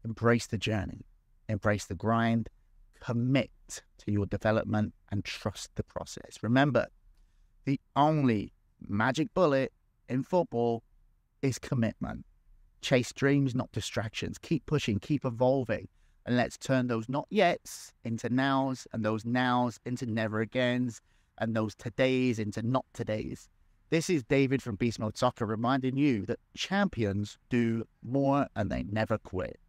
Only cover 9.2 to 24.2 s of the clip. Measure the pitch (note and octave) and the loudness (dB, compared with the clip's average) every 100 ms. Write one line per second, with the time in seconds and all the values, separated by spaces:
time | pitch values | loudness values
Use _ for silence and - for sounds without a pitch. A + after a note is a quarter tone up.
9.2 | D#3 - E3+ C3+ C3 _ _ _ - B2+ | -2 2 4 4 0 _ _ _ -6 -4
10.2 | - F3+ E3 A#2 A#2+ A#2 _ _ _ _ | 0 0 0 0 0 -2 _ _ _ _
11.2 | _ _ C#3 B2 - A#2+ A2+ - - - | _ _ -4 -4 -4 0 0 -2 -8 -10
12.2 | - _ _ - - _ - C3 B2 - | -16 _ _ -20 -20 _ 0 2 0 0
13.2 | C#3 C#3+ C3+ B2 - - - - A2 - | 2 4 2 0 -4 -6 -4 -6 -6 -6
14.2 | - - - E3+ - D3+ - G2+ - C#3+ | -8 -10 -4 -4 0 -2 0 -2 0 -2
15.2 | C3 A#2 B2+ C3+ A#2 G#2 - _ _ _ | -2 2 4 4 0 -4 -6 _ _ _
16.2 | - B2 A#2 - - C3 B2 A2+ A2 C#3 | -2 0 0 -4 0 0 2 -2 -2 -6
17.2 | - G#3 F3 - - - - _ A#2+ A2+ | -2 2 2 2 -6 -18 -18 _ -6 -4
18.2 | A2+ B2 C#3 C3+ C3+ C3 - A2+ G#2+ A2 | -2 0 2 2 0 -4 -8 -2 -2 -2
19.2 | A#2 B2+ B2+ B2 B2 - B2 B2 A#2+ A2 | 0 0 2 2 0 -4 -8 -6 -4 -2
20.2 | A2 G#2+ A2+ B2+ B2 B2 B2 G#2+ _ _ | -2 -2 -2 0 2 2 -2 -4 _ _
21.2 | _ - A2+ A2+ G#2+ - B2 - C3 C3 | _ -6 -2 0 -2 -4 -8 0 2 4
22.2 | B2+ A2+ G#2 A2 A#2 C3 - - A2+ G#2+ | 2 0 -4 -4 -2 -2 -4 -10 -4 -4
23.2 | - - - _ _ _ _ E3 - E3+ | -6 -10 -16 _ _ _ _ 0 2 0